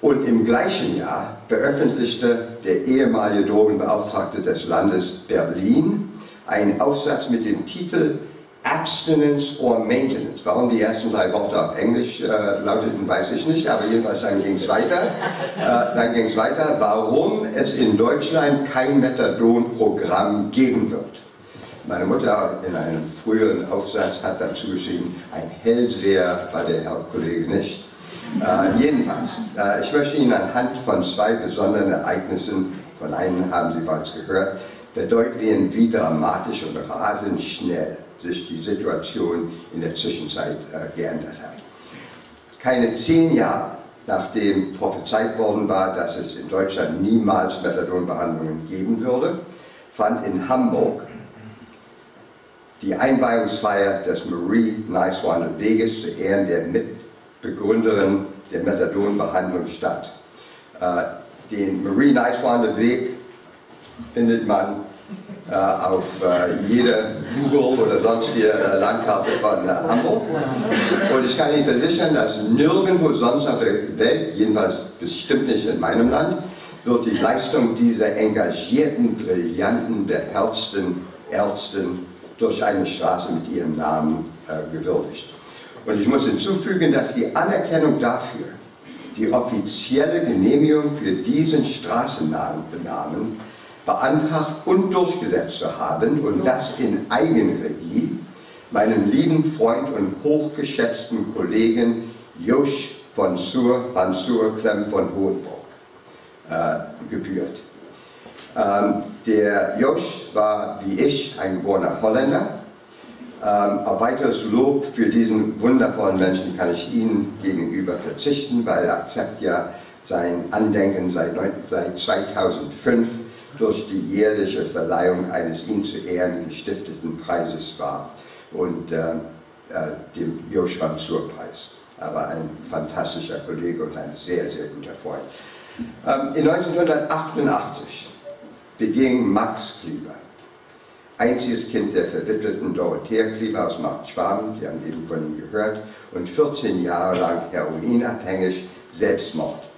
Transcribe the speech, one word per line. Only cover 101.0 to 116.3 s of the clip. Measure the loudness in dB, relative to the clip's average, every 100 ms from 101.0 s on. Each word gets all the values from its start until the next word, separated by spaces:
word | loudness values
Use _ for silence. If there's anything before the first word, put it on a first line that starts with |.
| -4 -4 -4 -4
Kollegen | 0 2 4 4 2 0 -4 -14 -20 -8
Josch | 2 4 4 0 -6 -14 -10 -2
von | 0 0
Sur, | -2 2 4 2 0
van | 0 0 0
Sur | 0 2 2 2
Clem | 0 0 0
von | 0 -2
Hohenburg, | 0 -2 -2 -6 -14 -18 -20 -20 -20 -20 -20 -20 -20 -6
äh, | -2 0 -2 -6 -14 -8
gebührt. | -8 -4 -4 -4 -8 -18 -20 -20 -20 -20 -20 -20 -20 -10 -2
Ähm, | 2 2 2 0 -4 -8 2
der | 4 4 2 0 2
Josch | 2 2 -2 -10 -4
war, | 0 2 2 -4 -6
wie | -6 2
ich, | 2 2 -4 -6
ein | -4 -2
geborener | 0 2 0 0
Holländer. | 2 4 4 2 -2 -8 -14 -20 -20 -20 -20 -18 -18 -6
Ähm, | 2 2 4 0 0
auf | 0
weiteres | 0 2 0 0 0
Lob | 4 4 4 -2 0
für | 4
diesen | 4 4 2 0 2
wundervollen | 4 4 4 2 0 2
Menschen | 2